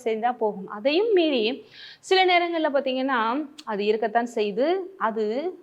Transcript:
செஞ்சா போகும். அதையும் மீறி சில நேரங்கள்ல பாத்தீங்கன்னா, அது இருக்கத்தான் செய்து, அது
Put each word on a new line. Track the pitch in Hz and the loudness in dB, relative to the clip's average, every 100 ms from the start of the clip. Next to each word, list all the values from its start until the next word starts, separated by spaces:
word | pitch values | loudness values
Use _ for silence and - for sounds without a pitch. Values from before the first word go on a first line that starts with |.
செஞ்சா | 233 220 240 240 | -2 0 -2 0
போகும். | 220 190 196 | -2 -4 -10
அதையும் | 208 254 330 466 | -4 0 2 2
மீறி | 370 320 254 214 277 - - - - | 4 4 2 0 -4 -12 -20 -20 -16
சில | - 381 370 | 0 4 6
நேரங்கள்ல | 349 339 330 311 | 4 2 0 0
பாத்தீங்கன்னா, | 269 269 262 269 247 226 269 294 - | 0 0 -2 0 0 0 -2 -6 -12
அது | - 202 208 | -8 -2 0
இருக்கத்தான் | 214 226 233 240 | 0 0 0 -2
செய்து, | 233 208 196 302 381 359 - | -2 -2 0 0 0 -4 -4
அது | 220 220 214 247 349 - | -4 -2 -2 -2 -4 -8